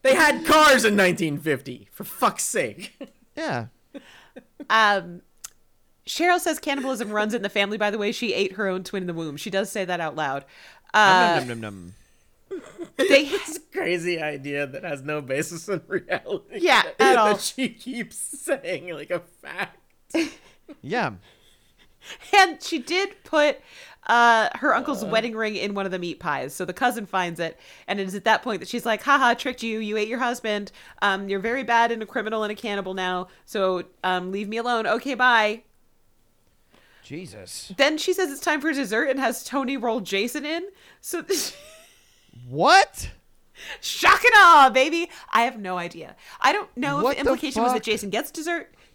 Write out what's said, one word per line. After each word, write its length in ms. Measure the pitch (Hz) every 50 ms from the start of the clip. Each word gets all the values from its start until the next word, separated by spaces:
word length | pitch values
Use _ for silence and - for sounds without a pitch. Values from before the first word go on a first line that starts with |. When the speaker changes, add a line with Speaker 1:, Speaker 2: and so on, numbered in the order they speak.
Speaker 1:
They 120 | - 262 269
had 300 | - 320 294 285 - -
cars 400 | - 302 311 302 294 269 233 208
in 120 | 220 208
nineteen 420 | 202 190 180 175 - 170 156 143 143
fifty, 500 | 143 160 143 127 - 139 123 123 - _
for 140 | _ - 202
fuck's 400 | - - - 262 208 208 - -
sake. 480 | - - 208 147 110 101 - - - _ _
<laughs> 120 | 269 - _ _ _ _ _
Speaker 2:
Yeah. 300 | 294 320 302 - 120 110 123 _ _ _ _ - 277 _ - - - - _ _ - _ _ _ _ 285 -
Speaker 3:
Um, 520 | 220 220 220 208 202 196 170 175 175 180 _ _ _ _ - - _ _ _ _ _ _ _ _ _ _ _
Cheryl 320 | - - - 330 359 349 349
says 220 | 359 349 311 -
cannibalism 500 | - 302 277 277 247 269 262 208 240 208
runs 240 | 208 208 208 214 226
in 80 | 220
the 60 | 196 202
family. 280 | - 214 202 196 208 202
By 120 | 208 208
the 80 | 202 220
way, 140 | 202 208
she 200 | 220 - 240 214
ate 200 | - 127 202 185
her 160 | 190 208 208 190
own 160 | 185 185 185
twin 180 | - - 196
in 40 | 185 175
the 40 | 170
womb. 220 | 165 165 156 139
She 140 | 147 - 214
does 220 | 180 196 190 185
say 120 | - 214 190
that 140 | 175 180 170
out 160 | 165 156 143
loud. 300 | 156 151 139 135 139 - _ - - - - - _ _ - -
Speaker 2:
Nom, 80 | 214
Speaker 3:
Uh, 360 | 214 196 190 185 180 175 170 156
Speaker 2:
nom, 80 | 127 123
nom, 0 |
nom, 120 | 117 113
nom. 340 | 110 107 101 95 87 87 98 - _ _ _ _ _ _ _ _ _ _ 392 330 - - - - 330 - _
Speaker 3:
They 280 | - 277 392 277 277 302
Speaker 1:
<laughs> 40 | 277
This 300 | 330 392 - - 320 - _ _
crazy 480 | - 381 349 - 180 175 165 180 175 160
idea 460 | 156 151 147 143 135 143 143 143 147
that 180 | 139 135 - 190
has 180 | 175 143 135
no 180 | 131 147 151 151
basis 480 | 139 123 131 143 160 165 170 165 - -
in 140 | 196 160 - -
reality 680 | 190 185 - - - - - - 202 - - _ 311 392
Speaker 3:
Yeah, 220 | 339 349 262 220 - - - -
Speaker 1:
that, 140 | 269 269
Speaker 3:
at 40 | 262
all. 160 | 240 214 208 208
Speaker 1:
that 60 | -
she 280 | - - - - 262 -
keeps 460 | - _ - 247 240 240 220 233 -
saying, 760 | - - - - - - 339 294 - - 175 185 131 165 180 165
like, 160 | 143 147 -
a 100 | 180 165
fact. 580 | - _ _ _ - 143 151 180 202 - _ _ _ _ _ _ _ _ -
Speaker 2:
<laughs> 40 | 330 320 - - - _ - _ _ _ - 285 _
Yeah. 320 | - 131 190 247 202 135 101 92 _ - _ _ _ _ _ _ _ _ _ _ _ _ _ _ - - - - - - - 403
Speaker 3:
And 240 | 381 349 311 -
she 160 | - - 330 285
did 440 | 247 - 339 370 403 392 - _ _
put, 340 | - - 302 294 302 - - _ - - - - - - _ -
uh, 420 | - 226 240 233 233 233 220 220 - - 220
her 160 | - 302 -
uncle's 280 | 240 262 302 269 190 220
Speaker 1:
Uh. 40 | 196
Speaker 3:
wedding 260 | 220 220 220 240 220
ring 200 | 220 226 214 214
in 180 | 180 - 202 202
one 100 | 202 196
of 60 | 190
the 60 | 180 185
meat 220 | 175 175 - -
pies. 340 | - - 147 135 127 143 -
So 100 | - 185
the 80 | 180
cousin 320 | 175 - 269 247 - 233 208
finds 320 | - - 190 180 175 170 160
it. 180 | 170 160 - _ - - - - -
And 120 | - 196 202
it 60 | 196
is 80 | 190 185
at 100 | 202 -
that 180 | 226 220 -
point 180 | - 254 220 170
that 80 | - -
she's 180 | - 240 -
like, 160 | 247 214 214
"Ha 160 | - 277 277 285
ha, 160 | 269 240 240
tricked 280 | 240 - 262 247 -
you. 160 | 226 226 220 220
You 160 | 220 208 208 220
ate 100 | 214 220
your 100 | 233 233
husband. 500 | 262 240 247 247 - 220 208 208 208 196 _ - - - - -
Um, 260 | - 202 196 196 196 196
you're 120 | 196 196
very 240 | 185 226 240 269 240
bad 260 | 220 240 233 233 226
and 100 | 233 220
a 40 | 220
criminal 360 | 202 - 254 208 214 220 220 214
and 80 | 208
a 20 | 214
cannibal 400 | 208 - 214 202 202 190 190 190
now. 340 | 190 185 185 185 180 185 - - _ _
So, 400 | - - 208 190 185 185 175 - - _ _
um, 280 | - 185 185 180 180 185
leave 160 | 190 202 208 196
me 80 | 220 226
alone. 280 | 226 247 240 226 220
Okay, 280 | 165 214 240 - 277 262
bye." 500 | 208 254 254 240 226 214 214 214 226 _ _ _ _ _ _ _ _ _ _ _ _ _ _ _ _ _ _ _ _ _ _ _ _ _ _ _ _
Speaker 2:
Jesus. 680 | _ - 135 170 190 120 - 107 92 - - - - - 190
Speaker 3:
Then 220 | - 277 294 311 302
she 160 | - 381 359
says 160 | 381 370 285
it's 80 | 277 -
time 200 | - 330 302 302
for 100 | 269 320
dessert 380 | 285 277 269 185 214 226 320 277
and 100 | 262 277
has 240 | 269 240 240 - -
Tony 320 | - - 277 269 240 277
roll 240 | 262 214 240 220 247
Jason 460 | 190 - 294 - 214 240 - 302 277
in. 200 | 294 320 339 359 403 _ _ - - - _
So 220 | - - - 339 - - 381 285 - - - 571 587 622 640 640 640
<laughs> 640 | _ _ _ _ _ _ _ _ _ - 120 127 123
Speaker 2:
What? 640 | 127 147 185 277 349 392 403 - - - - - - _ _ _ _ _ _ _ _ - - - - -
Speaker 3:
Shock 440 | - - - - 330 339 403 - -
and 80 | 494 440
awe, 340 | 415 381 339 330 294 277 262
baby. 360 | 208 262 269 311 320 339 339 339 - - - -
I 100 | - 220
have 160 | 233 262 254 220
no 200 | 202 185 185 180
idea. 380 | 170 175 170 170 156 - - _ - - - -
I 120 | - 381
don't 220 | 403 415 392 - _
know 260 | 240 247 277 285 285
Speaker 2:
What 100 | 302 262
Speaker 3:
if 60 | 285 -
the 60 | -
Speaker 2:
the 60 | -
Speaker 3:
implication 320 | 262 247 - 269 - 220
was 100 | 240 247
that 60 | 254 220
Speaker 2:
fuck? 60 | -
Speaker 3:
Jason 260 | 226 208 - 208 196
gets 200 | 185 - - -
dessert. 440 | - 330 302 339 339 330 285 _ _ _ _ _